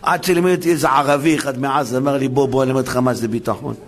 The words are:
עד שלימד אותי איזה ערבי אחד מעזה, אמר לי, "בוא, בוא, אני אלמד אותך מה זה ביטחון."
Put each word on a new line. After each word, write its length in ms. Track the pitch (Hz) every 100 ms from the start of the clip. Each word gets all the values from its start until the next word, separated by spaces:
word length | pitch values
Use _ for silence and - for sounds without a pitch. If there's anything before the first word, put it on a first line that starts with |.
עד 220 | - 175
שלימד 280 | 185 170 180
אותי 200 | 180 165
איזה 180 | 160 147
ערבי 460 | 135 143 143 151 151
אחד 240 | 147 123
מעזה, 380 | 135 135 131 127
אמר 200 | 139 139
לי, 100 | 135
"בוא, 200 | 127 135
בוא, 160 | 127
אני 80 | 131
אלמד 100 | 131
אותך 160 | 127 127
מה 160 | 127
זה 140 | 117 117
ביטחון." 460 | 117 117 104 - 110